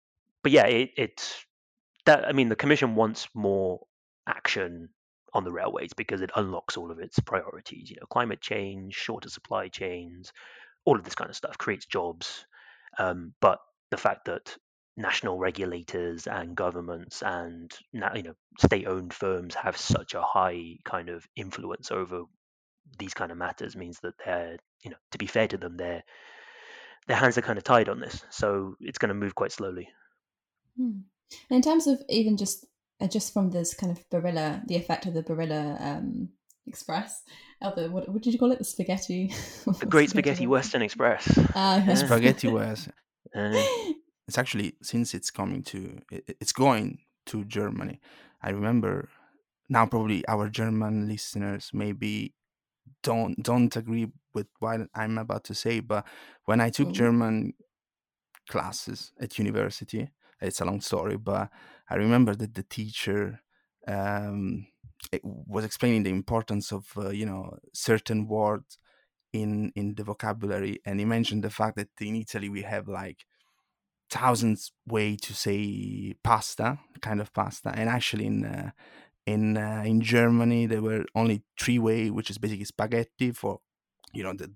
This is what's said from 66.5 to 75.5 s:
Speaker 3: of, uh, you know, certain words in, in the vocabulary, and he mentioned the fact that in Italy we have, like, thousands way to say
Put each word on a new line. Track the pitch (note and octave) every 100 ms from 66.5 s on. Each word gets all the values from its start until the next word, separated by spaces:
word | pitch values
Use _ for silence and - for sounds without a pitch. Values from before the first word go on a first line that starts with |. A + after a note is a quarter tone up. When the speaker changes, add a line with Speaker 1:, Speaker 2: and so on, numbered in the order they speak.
| G#2 -
Speaker 3:
of, | G2+ - G2+
uh, | G2
you | G2+ G#2+
know, | F#2+ F2+ - _
certain | - - A2 - G#2+ G#2+
words | G#2+ G#2 G#2 - - _ _ _ _ _
in, | A2+ G#2+ G#2 G#2 G2+
in | G2+
the | G#2
vocabulary, | G#2 G#2 G#2 A2 G#2 G2 G2+ -
and | - G2
he |
mentioned | G#2+ A2+ A2+ G#2+
the | G#2+
fact | - A2 G#2
that | G2+ -
in | G#2 A2+
Italy | G#2+ G#2+ G2+
we | G2+
have, | G2+ G2+ G2+
like, | G2 G2 - - _ _ _ _ _ _ _ -
thousands | - B2+ A#2 A2+ G#2+ - _ -
way | A2 G#2+ G#2
to | -
say | G2+ G#2